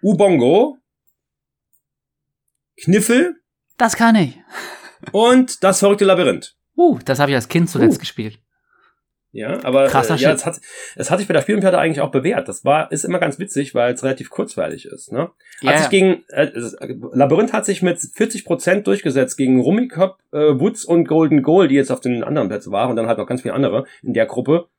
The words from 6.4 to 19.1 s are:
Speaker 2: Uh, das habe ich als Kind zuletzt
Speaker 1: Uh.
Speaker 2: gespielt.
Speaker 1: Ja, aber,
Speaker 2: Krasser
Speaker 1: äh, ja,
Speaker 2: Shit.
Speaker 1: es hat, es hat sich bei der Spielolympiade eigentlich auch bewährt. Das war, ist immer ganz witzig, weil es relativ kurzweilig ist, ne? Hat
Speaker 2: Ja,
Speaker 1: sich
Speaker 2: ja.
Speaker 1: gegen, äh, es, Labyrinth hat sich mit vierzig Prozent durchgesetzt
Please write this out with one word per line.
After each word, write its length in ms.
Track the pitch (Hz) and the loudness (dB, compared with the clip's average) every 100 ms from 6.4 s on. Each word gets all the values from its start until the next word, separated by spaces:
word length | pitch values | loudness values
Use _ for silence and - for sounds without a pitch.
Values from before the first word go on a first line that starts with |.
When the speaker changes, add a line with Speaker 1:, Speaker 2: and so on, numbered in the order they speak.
| - _ _ - | -8 _ _ 2
Speaker 2:
Uh, 200 | 349 156 - | 2 2 -2
das 140 | 135 | 0
habe 120 | 294 | 2
ich 40 | 127 | 0
als 140 | - | 0
Kind 200 | 170 170 | 0 0
zuletzt 280 | - - - | 2 2 2
Speaker 1:
Uh. 20 | |
Speaker 2:
gespielt. 400 | - - 110 - _ _ _ _ _ _ _ _ _ | -4 -10 -12 -12 _ _ _ _ _ _ _ _ _
Speaker 1:
Ja, 320 | - 110 175 | -12 -8 -6
aber, 220 | 131 131 135 | 0 2 2
Speaker 2:
Krasser 280 | 135 123 156 | 2 0 2
Speaker 1:
äh, 20 | |
ja, 120 | 135 | 2
Speaker 2:
Shit. 100 | 156 | 0
Speaker 1:
es 60 | - | -4
hat, 120 | - - - - - | -10 -16 -20 -20 -12
es 160 | - | -4
hat 80 | 185 | -4
sich 80 | 196 | 0
bei 80 | 160 | -2
der 60 | |
Spielolympiade 340 | - 208 190 180 | 0 0 2 2
eigentlich 240 | 165 143 | 0 -2
auch 80 | 147 | -2
bewährt. 380 | 135 143 226 - | -2 0 -4 -6
Das 180 | 98 - | -6 0
war, 260 | 151 156 | 0 0
ist 120 | 156 | -6
immer 160 | - 175 | -4 -4
ganz 180 | 170 139 | -4 -6
witzig, 380 | 196 143 139 - | -8 -6 -4 -2
weil 180 | 120 | -2
es 100 | 123 | -2
relativ 280 | 131 135 - | -6 -6 -8
kurzweilig 540 | - - - 80 - - | -8 -8 -6 -8 -8 -16
ist, 240 | - - | -20 -10
ne? 120 | 120 | -8
Hat 60 | 170 _ _ - | -8 _ _ -6
Speaker 2:
Ja, 120 | 131 | 0
Speaker 1:
sich 80 | 147 | 2
Speaker 2:
ja. 60 | 147 | 2
Speaker 1:
gegen, 340 | 190 190 180 _ | 2 2 0 _
äh, 160 | - - | -4 -2
es, 300 | - 117 - - 113 113 | -4 -12 -12 -14 -14 -6
Labyrinth 420 | 127 135 160 233 | 0 2 2 0
hat 100 | 226 208 | -2 -4
sich 180 | 190 | -2
mit 160 | 185 170 | -2 -2
vierzig 440 | - - 240 208 | -8 -4 -4 -4
Prozent 440 | - 170 - 196 208 | -6 -4 0 -2 0
durchgesetzt 500 | 196 156 | -2 -2